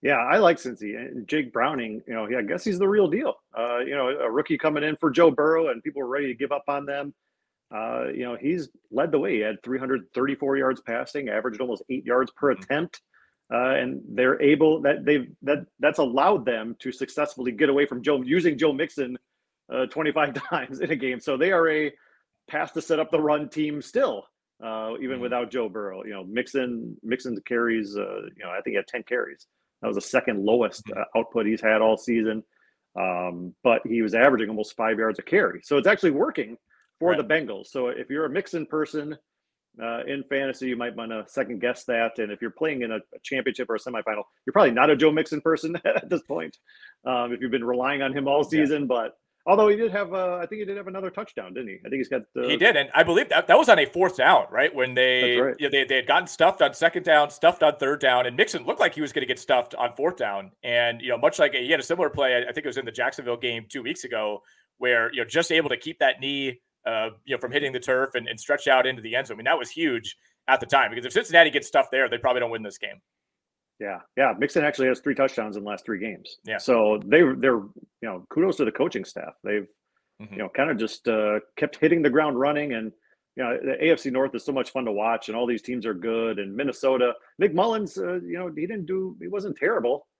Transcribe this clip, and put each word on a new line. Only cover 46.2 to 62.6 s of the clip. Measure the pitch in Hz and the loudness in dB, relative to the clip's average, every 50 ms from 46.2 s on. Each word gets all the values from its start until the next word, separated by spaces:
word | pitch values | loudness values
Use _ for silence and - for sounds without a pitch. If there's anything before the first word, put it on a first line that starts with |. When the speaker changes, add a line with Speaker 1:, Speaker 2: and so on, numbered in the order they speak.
| - | -2
Speaker 1:
point, | _ 139 - - 156 - _ _ _ - - - - _ _ _ | _ -6 -6 -6 -8 -12 _ _ _ -20 -20 -20 -20 _ _ _
um, | 127 127 123 120 120 123 | -4 -2 -2 -2 -4 -4
if | 98 | -6
you've | 123 123 113 | -4 -2 -2
been | 135 113 | -2 -2
relying | 120 123 123 127 131 143 139 139 | 0 -2 0 0 0 0 0 -2
on | 135 131 | -2 -2
him | 143 139 | -2 0
all | 139 139 147 | 2 2 2
Speaker 2:
Yeah. | 147 143 | 2 2
Speaker 1:
season. | 160 156 151 139 151 147 143 127 | 2 2 2 2 2 0 0 0
But | 123 120 113 - - _ _ _ _ _ _ - | 0 -2 -2 -4 -8 _ _ _ _ _ _ 4
Although | 190 202 214 214 | 6 6 8 6
he | 208 | 6
did | 208 233 226 185 | 4 2 -2 0
have, | 202 202 170 180 | -2 -4 -4 -4
uh, | 190 185 180 180 | -4 -2 -2 -4
I | 180 175 | -4 -6
think | 170 208 214 | -10 -8 -10
he | 208 | -8
did | 190 196 | -8 -8
have | 202 196 185 | -10 -10 -10
another | 190 196 190 185 | -10 -8 -10 -8
touchdown, | 180 - 214 214 - - 101 92 92 | -8 -10 -12 -12 -12 -14 -12 -10 -10
didn't | 123 127 110 | -10 -10 -10
he? | 95 - | -12 -14
I | _ 113 | _ -8
think | - | -4
he's | 135 127 - | -4 -4 -4
got, | 139 127 110 _ _ | -4 -6 -6 _ _
uh, | 131 123 123 | -4 -2 0
Speaker 2:
He | 143 - | 0 4
did, | 165 220 214 | 4 4 4
and | 147 139 135 - | 4 0 0 4
I | 147 165 | 4 4
believe | 165 165 190 285 - | 4 4 2 2 2
that, | - 156 170 - | 0 0 4 6
that | 175 | 6
was | 262 - 240 | 6 8 6
on | 220 175 | 6 6
a | 143 | 6
fourth | 131 - 175 185 180 185 - | 0 2 0 0 0 2 4
down, | 127 147 185 135 98 - | 6 6 6 6 4 2
right? | - 117 139 160 - | 0 0 0 0 2
When | 135 127 127 127 | 0 -2 0 2
they, | 127 127 127 127 127 127 123 123 | 2 4 4 4 2 2 2 2
Speaker 1:
That's | 123 123 | 2 2
right. | 135 123 - | 0 -2 -2
Speaker 2:
you | 147 | -4
know, | 139 | 0
they, | 143 139 131 | 2 2 2
they | 127 135 | 2 0
had | 131 127 | 0 2
gotten | 123 143 170 185 | 2 2 2 2
stuffed | 165 - - 165 151 135 - | -2 0 4 4 4 6 4
on | 165 - - | 2 2 2
second | - 160 165 165 180 180 | 2 2 2 2 2 2
down, | 175 156 151 147 147 | 6 6 6 6 4
stuffed | - - - 165 - - 160 | -2 4 4 4 6 6 4
on | 156 147 | 2 4
third | - 143 135 147 143 | 4 0 0 0 2
down, | 139 131 123 123 123 | 4 4 4 4 2
and | 123 123 | 0 2
Mixon | 135 214 - - 170 - | 0 0 0 0 -8 -4
looked | - - - | -4 0 0
like | - 175 - | 0 0 0
he | - | -2
was | 156 143 - | -6 -4 -4
gonna | 151 131 | -4 -2
get | 127 127 120 | -2 -4 -6
stuffed | - - 143 123 123 - - | 0 2 2 2 2 -2 -4
on | - 120 120 - | -4 -4 -4 -4
fourth | - 135 170 180 | -2 -2 -2 -2
down. | - 123 104 101 98 98 95 _ _ - | -2 -4 -4 -4 -6 -8 -12 _ _ -6
And, | 131 120 120 120 120 117 117 | 0 0 2 2 2 -2 -4
you | 123 127 | -4 -4
know, | 123 | -2
much | 120 123 156 - - | 2 2 2 4 4
like, | 160 143 127 | 2 2 2
he | 127 123 127 | 0 0 2
had | 165 147 | 0 0
a | 127 | 2
similar | - 165 170 180 147 | -2 0 0 0 -2
play, | - 151 139 131 127 | 0 0 0 2 2
I, | 120 123 123 | 2 0 -2
I | 120 | -6
think | |
it | 151 | -6